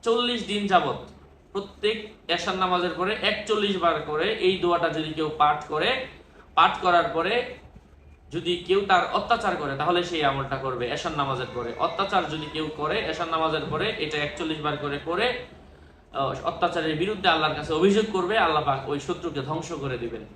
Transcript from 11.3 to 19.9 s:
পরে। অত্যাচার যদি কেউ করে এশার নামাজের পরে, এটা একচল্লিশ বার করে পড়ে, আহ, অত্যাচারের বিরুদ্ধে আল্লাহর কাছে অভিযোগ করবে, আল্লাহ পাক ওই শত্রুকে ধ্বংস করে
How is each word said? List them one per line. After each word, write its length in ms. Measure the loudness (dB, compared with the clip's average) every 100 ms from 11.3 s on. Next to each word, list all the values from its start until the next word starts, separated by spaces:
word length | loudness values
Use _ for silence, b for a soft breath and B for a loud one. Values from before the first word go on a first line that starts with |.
| -2 -4
পরে। 180 | -6 -6 -2
অত্যাচার 520 | -2 0 0 2 0
যদি 160 | -6 -6
কেউ 160 | -6 -6 -4
করে 240 | -2 -2
এশার 280 | -2 -4 -2
নামাজের 320 | 0 0 0 -2
পরে, 200 | -2 -2 -2
এটা 200 | -4 -2
একচল্লিশ 420 | -4 -4 -4 -2
বার 160 | -2 -4
করে 220 | -4 -6
পড়ে, 400 | -4 0 0 -2 -10 -18 -20 B B B -12
আহ, 220 | -4 -2 -2
অত্যাচারের 520 | -4 -2 -2 0 -2 0
বিরুদ্ধে 320 | -2 0 2
আল্লাহর 260 | 4 2
কাছে 180 | -2 -2
অভিযোগ 320 | 4 6 6 2
করবে, 260 | 0 0 2
আল্লাহ 260 | 4 2
পাক 240 | 2 -2 -2
ওই 120 | -6
শত্রুকে 400 | -4 -6 -4 -4
ধ্বংস 320 | -4 -4 -4
করে 260 | -6 -4